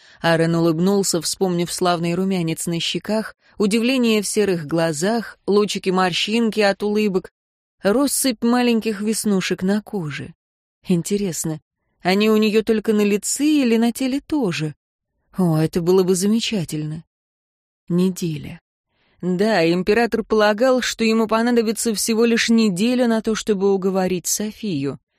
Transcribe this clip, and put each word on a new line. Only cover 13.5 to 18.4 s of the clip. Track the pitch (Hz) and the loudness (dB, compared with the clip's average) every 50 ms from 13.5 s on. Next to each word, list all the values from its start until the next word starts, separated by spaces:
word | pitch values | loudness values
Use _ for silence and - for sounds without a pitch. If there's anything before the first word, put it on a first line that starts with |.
| 311 294 262 233 226 | 2 2 4 2 2
на | 226 233 233 | 2 2 0
теле | 226 - 262 254 262 285 | -2 -2 -4 -4 -4 -4
тоже? | - - 311 294 247 180 156 143 156 151 147 - _ _ _ _ _ _ _ _ _ _ - | -4 -4 -2 -2 -2 -2 -2 -4 -4 -6 -8 -10 _ _ _ _ _ _ _ _ _ _ -2
О, | - 185 170 160 | 0 2 2 4
это | 156 160 160 - 185 | 2 2 0 0 -2
было | 165 175 185 190 185 | 0 4 4 4 4
бы | 175 190 | 4 2
замечательно. | 170 190 202 220 226 - - 220 190 151 - 156 151 151 151 156 165 - _ _ _ _ _ _ _ _ _ _ _ _ _ _ _ _ - | 2 2 2 0 0 0 -2 -4 -4 -4 -4 -6 -6 -6 -8 -8 -10 -14 _ _ _ _ _ _ _ _ _ _ _ _ _ _ _ _ -2
Неделя. | 170 180 185 190 180 - 185 160 151 143 | 0 2 2 0 0 -2 -4 -6 -6 -6